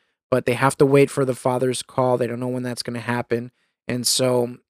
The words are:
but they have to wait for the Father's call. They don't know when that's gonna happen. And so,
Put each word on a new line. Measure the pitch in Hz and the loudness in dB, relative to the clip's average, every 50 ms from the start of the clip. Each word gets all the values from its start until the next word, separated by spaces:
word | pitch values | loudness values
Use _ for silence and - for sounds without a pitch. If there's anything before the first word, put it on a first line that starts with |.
| _ _ _ _ _ _ | _ _ _ _ _ _
but | - 123 - | -2 0 2
they | - 123 | 0 0
have | 113 131 135 - - | 2 2 2 4 4
to | 147 | 4
wait | 135 135 143 139 - | 6 6 6 6 4
for | - - 139 | 2 0 -2
the | 127 127 | -2 -4
Father's | - - 131 127 127 131 127 123 - - | -2 -2 -2 0 0 -2 -2 -2 -4 -8
call. | - - - 131 127 123 | -6 -2 0 2 2 2
They | 123 123 | 0 0
don't | 113 120 120 | -4 -4 -6
know | 127 127 | -6 -6
when | 127 127 123 | -6 -6 -6
that's | 123 120 - - | -8 -8 -8 -8
gonna | - 120 120 | -8 -10 -8
happen. | 107 113 120 120 120 - 120 117 120 123 - _ _ _ _ _ _ - | -4 -4 -4 -4 -2 -2 -4 -4 -4 -8 -14 _ _ _ _ _ _ -8
And | 120 123 120 | -6 -4 -2
so, | - - - 131 127 123 123 123 120 123 123 _ | -2 0 0 2 2 2 0 0 -2 -6 -12 _